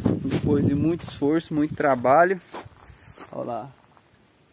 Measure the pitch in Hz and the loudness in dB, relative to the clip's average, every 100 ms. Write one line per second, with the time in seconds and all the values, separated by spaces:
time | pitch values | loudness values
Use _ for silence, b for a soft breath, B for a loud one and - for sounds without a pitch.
0 | - - 131 - - 143 143 143 156 170 | -2 0 -2 -2 0 2 2 2 0 -2
1 | - - 143 165 - 151 147 - 151 127 | -6 -4 0 0 -2 -2 -2 0 0 2
2 | 123 147 175 190 - - - - - - | 4 6 6 2 -8 -18 -18 -20 -20 -20
3 | - - - - 127 117 135 - _ - | -20 -20 -14 -10 -8 -8 -12 -18 _ -20
4 | _ _ _ _ _ | _ _ _ _ _